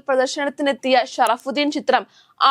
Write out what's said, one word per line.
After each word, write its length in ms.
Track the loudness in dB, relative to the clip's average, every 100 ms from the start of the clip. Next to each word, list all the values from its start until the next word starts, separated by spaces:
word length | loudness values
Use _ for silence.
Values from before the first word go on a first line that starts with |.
| -2
പ്രദർശനത്തിനെത്തിയ 880 | 0 0 -2 -6 -2 -4 -2 0 0 0
ഷറഫുദ്ദീൻ 580 | 0 0 0 -2 -2 -2 -2
ചിത്രം 280 | 0 -2 -2 _ _ 0 4